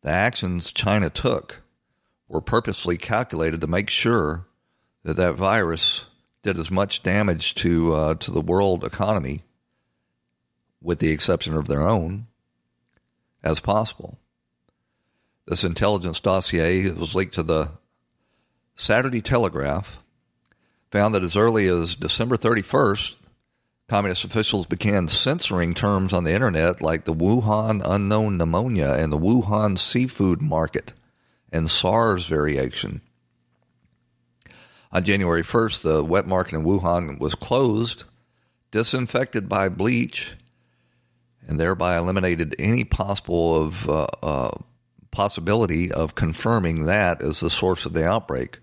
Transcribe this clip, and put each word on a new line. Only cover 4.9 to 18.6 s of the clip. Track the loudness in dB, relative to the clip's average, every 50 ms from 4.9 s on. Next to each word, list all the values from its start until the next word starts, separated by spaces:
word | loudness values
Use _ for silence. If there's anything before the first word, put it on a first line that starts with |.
| _ _ _
that | -6 0 0
that | 2 0 0
virus | 0 0 2 2 2 2 0 0 0 0 0 0 -2 -8 -14 _ _ _ _ _ _
did | _ -4 -4 -2
as | -4 -2
much | 0 0 0 0 -2 -4 -2
damage | 0 0 2 2 2 0 0 -2 -6 -4
to, | -2 0 2 2 4 4 2 2
uh, | 2 2 0 0
to | -2 -4 -4
the | -4 -2
world | 0 2 2 2 4 2 2 0 -2
economy, | -8 -4 -4 -2 0 0 -2 -2 -4 -8 -8 -10 _ _ _ _ _ _ _ _ _ _ _ _ _ _ _ _ _ _ _ _ _ _ _ _ _ _ _
with | -4 -2 0 2
the | 2 0
exception | 2 0 0 0 0 0 0 -2 -2
of | -4 -2 0
their | 0 0 2 2
own, | 2 0 0 -2 -6 -8 -10 -14 _ _ _ _ _ _ _ _ _ _ _ _ _ _ _ _ _ _ _ _ _ _ -4
as | -4 -4 -2
possible. | 0 0 0 0 0 -2 -8 -14 -16 -18 -18 -20 _ _ _ _ _ _ _ _ _ _ _ _ _ _ _ _ _ _ _ _ _ _ _ _ _ -6
This | -4 -2 -2
intelligence | -2 0 0 2 2 2 0 -2 -4 -6 -2
dossier | 0 2 2 2 0 0 0 2 2 2 2 2 0 -2
was | -2 -4 -6 -4 -2
leaked | -2 -2 -2 -4
to | -4 -2
the | 0 0 0 0 -2 -6 -14 _ _ _ _ _ _ _ _ _ _ _ _ _ _ _ _